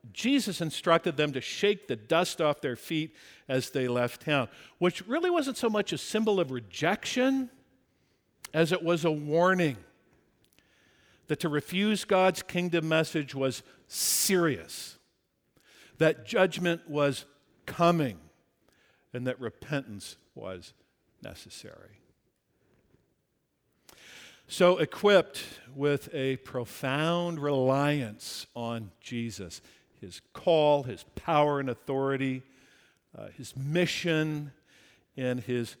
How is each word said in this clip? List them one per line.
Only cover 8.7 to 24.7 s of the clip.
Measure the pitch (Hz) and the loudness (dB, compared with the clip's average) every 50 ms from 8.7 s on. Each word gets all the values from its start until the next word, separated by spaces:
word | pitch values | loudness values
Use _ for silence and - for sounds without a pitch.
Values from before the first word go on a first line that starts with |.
it | 185 170 | 2 0
was | 165 170 175 165 160 | 2 0 0 2 2
a | 165 | 0
warning | 156 151 147 147 151 165 175 185 190 180 175 147 127 104 - - _ _ _ _ _ _ _ _ _ _ _ _ _ _ _ _ _ _ _ _ _ _ _ _ _ _ _ - | 0 0 -2 0 2 4 4 4 4 4 2 0 0 -4 -14 -20 _ _ _ _ _ _ _ _ _ _ _ _ _ _ _ _ _ _ _ _ _ _ _ _ _ _ _ -4
that | 151 - | -4 -2
to | - 160 | -2 0
refuse | 147 147 - - 180 185 202 214 214 190 - | 0 0 -2 -2 -2 0 2 2 2 0 0
God's | - 202 185 185 190 180 - | 2 4 6 6 4 2 0
kingdom | - - - 180 175 180 165 170 156 160 | -10 -6 -4 -2 -2 0 0 0 2 2
message | 160 160 160 - - 160 147 131 - | 2 2 2 2 -2 -4 -4 -4 -4
was | 131 135 135 123 - - - - _ _ _ | -2 -2 -2 -2 -4 -14 -18 -20 _ _ _
serious, | - - - - - - - - 196 180 170 160 127 87 80 - - - - - - _ _ _ _ _ _ _ _ _ _ _ _ _ _ _ - - - - _ | -6 -4 -2 0 2 2 2 4 4 4 4 2 0 -2 -8 -14 -14 -14 -14 -14 -16 _ _ _ _ _ _ _ _ _ _ _ _ _ _ _ -20 -20 -20 -20 _
that | - 160 156 156 - - | 2 2 2 2 0 -6
judgment | - 233 208 185 185 160 - 180 175 170 170 - - | -2 4 4 4 4 2 0 0 0 -2 -2 -6 -6
was | 147 147 143 143 131 - - _ _ _ _ _ _ _ _ | 0 2 2 2 0 -2 -10 _ _ _ _ _ _ _ _
coming, | - - - 170 170 170 165 147 123 98 82 - - _ _ _ _ _ _ _ _ _ _ _ _ _ _ _ _ - | -14 0 4 4 4 6 4 2 -2 -4 -8 -18 -20 _ _ _ _ _ _ _ _ _ _ _ _ _ _ _ _ -10
and | 123 123 | -6 -4
that | 127 123 127 | -4 -6 -4
repentance | 127 110 - _ - - 151 139 135 120 104 98 - - - _ _ _ _ | -8 -10 -10 _ -8 -6 -6 -6 -6 -8 -14 -14 -14 -16 -18 _ _ _ _
was | - 110 92 95 90 87 - _ _ _ _ _ _ _ _ _ _ | -14 -12 -10 -10 -12 -14 -20 _ _ _ _ _ _ _ _ _ _
necessary. | - - 87 - - 98 - - - - - - - - 104 _ _ _ _ _ _ _ _ _ _ _ _ _ _ _ _ _ _ _ _ _ _ _ _ _ _ _ _ _ _ _ _ _ _ _ _ _ _ - - - - - - - - - - - _ - | -16 -16 -16 -16 -18 -18 -20 -18 -18 -18 -20 -20 -20 -20 -20 _ _ _ _ _ _ _ _ _ _ _ _ _ _ _ _ _ _ _ _ _ _ _ _ _ _ _ _ _ _ _ _ _ _ _ _ _ _ -20 -20 -20 -20 -20 -20 -20 -20 -20 -20 -20 _ -14
So, | - - 185 175 | 0 4 6 6